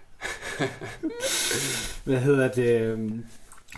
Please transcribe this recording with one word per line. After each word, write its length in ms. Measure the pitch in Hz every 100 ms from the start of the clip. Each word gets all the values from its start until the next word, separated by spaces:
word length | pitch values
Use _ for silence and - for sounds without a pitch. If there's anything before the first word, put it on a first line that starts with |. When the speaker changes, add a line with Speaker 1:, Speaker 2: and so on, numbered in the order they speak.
| - -
Speaker 1:
<laughs> 1800 | - - - - 139 - - - 320 480 523 - - 117 139 117 - -
Speaker 2:
Hvad 140 | 147 131
hedder 340 | 139 139 127
det, 280 | 127 120 117
øhm, 440 | 113 110 110 113 110 - - - -